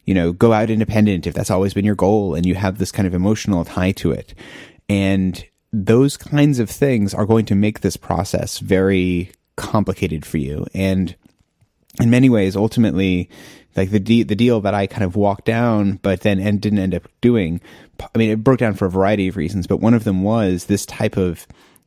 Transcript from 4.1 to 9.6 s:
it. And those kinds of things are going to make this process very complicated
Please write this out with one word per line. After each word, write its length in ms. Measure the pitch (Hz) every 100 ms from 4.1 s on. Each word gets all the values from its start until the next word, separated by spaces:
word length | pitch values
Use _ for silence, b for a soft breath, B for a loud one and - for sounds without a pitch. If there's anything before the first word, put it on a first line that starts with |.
it. 220 | 57 - - B B B B -
And 560 | 101 98 98 92 85 - _ -
those 440 | 113 98 117 139 -
kinds 440 | - 147 147 131
of 100 | 107
things 420 | - 143 120 101
are 140 | - 104
going 180 | 113 110
to 100 | 101
make 240 | 107 -
this 160 | 95 -
process 640 | - 87 101 - - -
very 720 | 101 95 95 95 90 87 95 _ _
complicated 680 | -